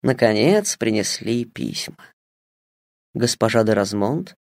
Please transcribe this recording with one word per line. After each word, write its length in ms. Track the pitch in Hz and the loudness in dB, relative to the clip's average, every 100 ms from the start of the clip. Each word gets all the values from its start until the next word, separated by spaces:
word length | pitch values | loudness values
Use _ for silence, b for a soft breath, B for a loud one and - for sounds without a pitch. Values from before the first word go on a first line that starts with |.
Наконец 720 | - 127 117 107 127 208 202 - | -2 2 2 4 4 4 0 -4
принесли 680 | 113 107 98 - - 120 | -2 0 -2 -6 -4 -4
письма. 520 | 117 - 60 - - - B _ _ _ _ _ _ _ _ _ _ | -4 -8 -8 -8 -12 -16 B _ _ _ _ _ _ _ _ _ _
Госпожа 500 | - 120 - 113 117 | -2 -2 0 0 2
де 100 | 110 | 2
Размонт 600 | 104 98 101 101 151 185 - | 2 0 0 -2 -2 -6 -16